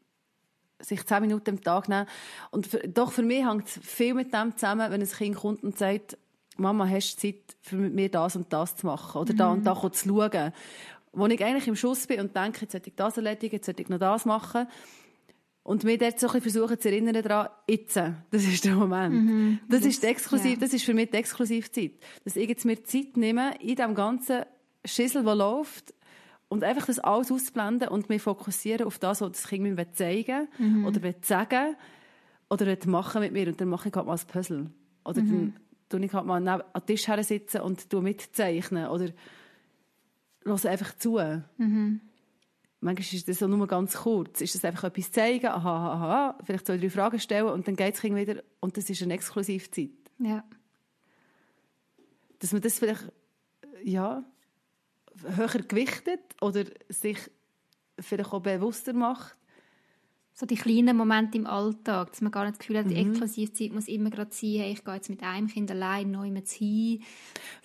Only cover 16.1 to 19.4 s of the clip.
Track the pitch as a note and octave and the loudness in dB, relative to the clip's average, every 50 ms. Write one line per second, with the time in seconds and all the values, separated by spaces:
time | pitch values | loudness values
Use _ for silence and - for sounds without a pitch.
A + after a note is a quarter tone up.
16.1 | A#3 A#3 B3 A#3+ - B3+ A#3+ A#3 G#3 A3+ A3+ A3+ A#3 A3+ - G#3+ G3 G#3+ A3+ A3+ | 2 2 0 2 2 2 2 2 2 2 2 2 2 2 2 2 4 4 4 2
17.1 | A3+ A3+ G#3+ G#3+ G#3 G#3 G#3 - - - _ - A3 G#3+ A3 - - G3+ E3+ D#3+ | 2 2 2 2 2 2 2 0 -4 -6 _ 0 0 0 0 0 0 0 0 0
18.1 | E3+ D#3+ - _ - G#3+ G3 F#3+ F#3 F3+ - G3 F#3+ F#3+ G#3 F#3 F#3 F#3 F#3+ F3 | -2 -6 -4 _ 2 4 4 4 4 4 4 4 6 6 6 4 4 2 2 2
19.1 | D3+ A#3 A3 A3 A3 A3 | 4 6 6 6 6 4